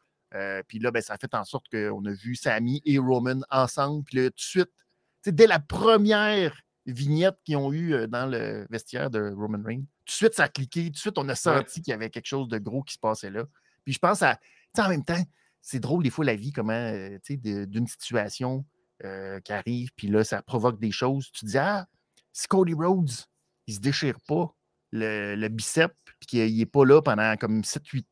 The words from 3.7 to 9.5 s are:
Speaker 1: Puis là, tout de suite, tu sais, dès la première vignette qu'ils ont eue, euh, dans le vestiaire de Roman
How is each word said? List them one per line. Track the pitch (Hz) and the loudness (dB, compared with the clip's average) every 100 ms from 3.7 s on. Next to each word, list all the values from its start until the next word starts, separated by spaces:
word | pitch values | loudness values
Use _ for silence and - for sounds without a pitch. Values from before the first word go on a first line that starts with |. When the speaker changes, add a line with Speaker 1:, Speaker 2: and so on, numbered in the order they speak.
| - 139 151 | 2 -2 -2
Speaker 1:
Puis | 143 127 | -4 0
là, | |
tout | 127 - | 0 -2
de | |
suite, | - 185 180 _ _ _ _ _ | -2 0 0 _ _ _ _ _
tu | 208 | -2
sais, | |
dès | 160 226 | 8 8
la | 165 | 8
première | 143 175 220 220 208 214 214 208 165 - _ _ | 0 2 6 6 6 4 2 2 0 -2 _ _
vignette | - 123 139 151 185 190 | -10 -4 0 4 2 0
qu'ils | - 147 | -2 -2
ont | 139 | 0
eue, | 151 170 | -2 0
euh, | 139 113 | 0 0
dans | 120 131 | -2 -4
le | 120 107 107 101 | -4 -4 -8 -8
vestiaire | 110 - 123 143 | -10 -8 -6 -2
de | 110 104 | -2 -2
Roman | 101 107 | -4 -4